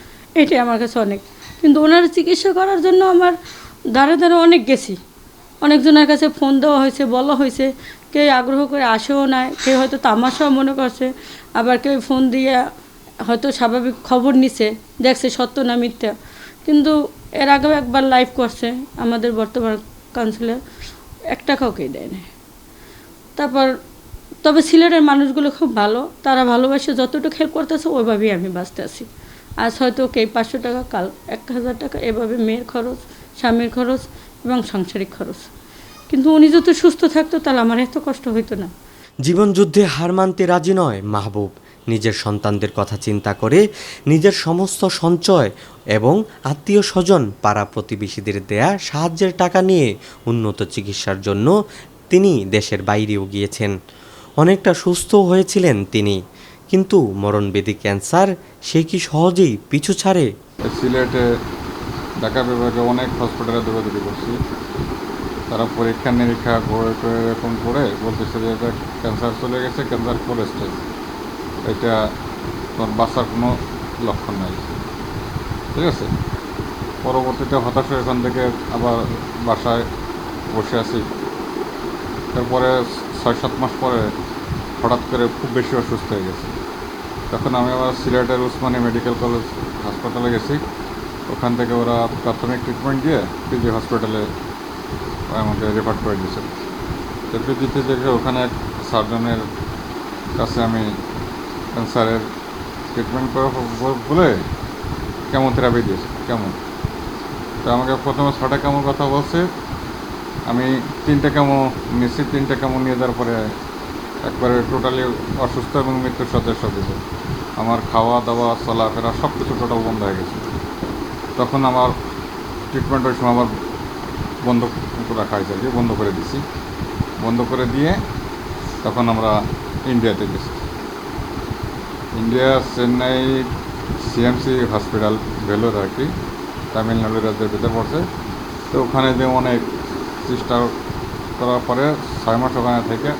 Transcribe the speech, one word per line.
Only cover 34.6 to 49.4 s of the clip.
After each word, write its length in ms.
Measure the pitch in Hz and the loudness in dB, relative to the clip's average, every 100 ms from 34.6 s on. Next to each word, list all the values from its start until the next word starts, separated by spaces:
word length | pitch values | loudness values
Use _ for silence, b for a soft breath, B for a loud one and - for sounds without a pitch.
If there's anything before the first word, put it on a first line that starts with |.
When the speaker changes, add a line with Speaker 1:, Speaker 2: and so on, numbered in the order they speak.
Speaker 1:
সাংসারিক 460 | - 202 180 202 190 - | -2 -4 -4 -4 -8 -8
খরচ। 220 | 190 - - - B B B B - | -10 -10 -16 -20 B B B B -2
কিন্তু 180 | 269 277 | 4 6
উনি 160 | 311 302 | 8 10
যদি 220 | 330 330 | 8 6
সুস্থ 280 | - 349 - 339 | 6 6 6 4
থাকতো, 300 | 320 311 330 | 2 2 0
তাহলে 200 | 302 262 | 2 2
আমার 180 | 226 233 | 4 2
এত 160 | 247 294 294 | 0 -2 -4
কষ্ট 200 | 269 254 | -4 -2
হইতো 260 | 220 220 208 | -2 -2 -6
না। 120 | 180 - b b b - | -8 -12 b b b -4
Speaker 2:
জীবনযুদ্ধে 600 | 135 175 208 185 196 196 190 | 2 4 6 6 4 6 4
হার 260 | 135 175 | 2 0
মানতে 300 | 185 190 185 180 | 2 2 2 2
রাজি 280 | 180 160 | 4 4
নয় 260 | 190 160 98 | 4 2 0
মাহবুব। 500 | 104 104 101 101 98 - b b - | -2 -2 -2 -4 -6 -8 b b -2
নিজের 260 | 113 110 | 0 0
সন্তানদের 580 | 101 104 104 104 104 101 - | 0 -2 0 0 0 -2 -2
কথা 220 | 101 104 | -2 -4
চিন্তা 340 | - 104 104 | -2 -2 -2
করে 260 | 98 110 160 208 B B B 139 | -2 4 6 6 B B B 2
নিজের 280 | 156 190 196 160 | 6 6 4 0
সমস্ত 360 | 170 190 - 190 | 0 0 0 0
সঞ্চয় 600 | - 165 175 175 180 107 - B B - | 2 2 2 6 4 4 -2 B B 0
এবং 380 | 107 117 190 214 B | 2 4 4 0 B
আত্মীয় 380 | 139 143 - 202 | -6 -4 4 4
স্বজন, 420 | 196 185 175 185 110 - | 4 2 4 4 4 0
পাড়া 220 | 107 104 101 | 0 2 -2
প্রতিবেশীদের 720 | - 101 104 98 - 101 101 95 | -4 -6 -6 -6 -6 -6 -6 -2
দেয়া 220 | 104 147 196 | 2 2 0
সাহায্যের 540 | - 147 170 165 190 | -4 -2 -2 0 -2
টাকা 220 | 180 | 2